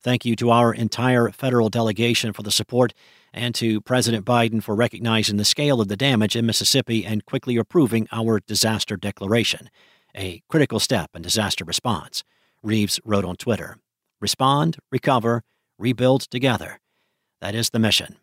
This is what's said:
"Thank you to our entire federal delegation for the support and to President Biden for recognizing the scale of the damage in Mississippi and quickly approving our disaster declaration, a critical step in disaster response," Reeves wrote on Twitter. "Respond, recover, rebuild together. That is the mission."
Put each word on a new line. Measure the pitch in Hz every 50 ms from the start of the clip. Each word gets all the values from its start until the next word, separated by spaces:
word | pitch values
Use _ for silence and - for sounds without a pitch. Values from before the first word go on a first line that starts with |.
| _
"Thank | 127 127 120 -
you | 123 117 107
to | 123 120
our | 117 120 120 117 110
entire | 113 120 107 - - 120 127 127 123 117 110
federal | - - - 131 123 120 113 107
delegation | 95 120 117 113 104 92 117 120 117 - - 113 101
for | -
the | 110 107
support | 101 - 110 _ - 120 127 - - _ _ _ _ _ _ _ _
and | - 117 120 110
to | - 120 113 110 107
President | 101 - 127 127 120 117 113 110 95
Biden | 120 123 120 117 117 110 113 101
for | - 107
recognizing | 101 120 117 - 113 - 117 113 110 104 - 104 101
the | 104
scale | - - - 147 147 139 120
of | 107 95
the | 101 98
damage | 127 139 135 110 107 104 -
in | 117 117
Mississippi | 113 107 - - - - 139 120 - 117 113 95
and | 95 110 107 -
quickly | - - 135 - - 123 117
approving | 110 _ - 180 147 110 107 113 110 -
our | - 113 113 113 110 104
disaster | - - 107 95 - 110 110 101 - - 107
declaration, | 90 - 101 98 - 101 95 107 117 110 - - - - - _ _ _ _ _ _ _ _ _
a | - 98 92 85 - _ _
critical | - 160 143 - 117 107
step | - - 131 120 - - -
in | - 85
disaster | 92 - 110 104 98 - - 92
response," | 82 85 - _ 123 110 80 73 - - - - _ _ _ _ _ _ _ _
Reeves | 107 110 110 104 98 - - _
wrote | 113 107 98 92
on | 90 90
Twitter. | - - 127 110 92 - - - _ _ _ _ _ _ _ _ _
"Respond, | 104 101 - _ 131 131 139 143 156 165 160 - _ _
recover, | - 127 - 151 135 123 107 117 117 120 - _ _ _ _ _ _ _
rebuild | 98 123 127 110 123 127 131 135
together. | - - - 131 123 135 117 101 80 - - - _ _ _ _ _ _ _ _ _ _ _ _
That | 87 95 104
is | 113 117 -
the | - 117
mission." | 110 107 104 - 90 - - _